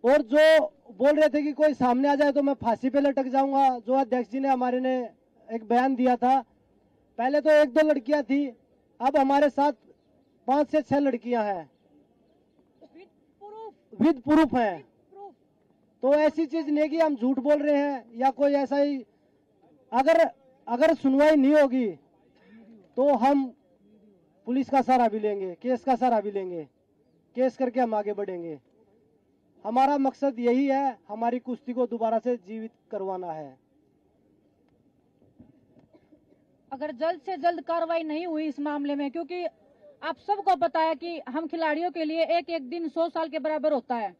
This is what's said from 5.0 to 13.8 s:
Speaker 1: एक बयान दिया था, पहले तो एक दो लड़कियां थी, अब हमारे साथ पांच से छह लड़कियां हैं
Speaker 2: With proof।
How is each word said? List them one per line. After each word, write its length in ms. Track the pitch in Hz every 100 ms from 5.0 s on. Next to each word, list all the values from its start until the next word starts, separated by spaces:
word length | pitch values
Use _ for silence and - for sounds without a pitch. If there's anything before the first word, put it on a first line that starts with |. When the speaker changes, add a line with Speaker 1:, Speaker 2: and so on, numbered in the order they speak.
| 233 _ _ _ -
Speaker 1:
एक 160 | 226
बयान 300 | 220 240 269 254
दिया 200 | 247 247
था, 220 | 247 262 240 _ _ _ _ _ _ -
पहले 220 | 247 294
तो 100 | 311
एक 160 | 302 302
दो 120 | 247
लड़कियां 400 | 311 285 233 294
थी, 220 | 247 277 285 226 _ _ _ _
अब 160 | 247 285
हमारे 320 | 269 277 294
साथ 220 | - 285 294 _ _ _ _ _ _ -
पांच 200 | 269 294
से 140 | 311
छह 160 | - 269
लड़कियां 460 | 285 240 233 240 208
हैं 240 | 185 147 _ _ _ _ _ _ _ _ _ _ _ -
Speaker 2:
With 200 | 311 392 _ _ _
proof। 580 | 403 427 440 -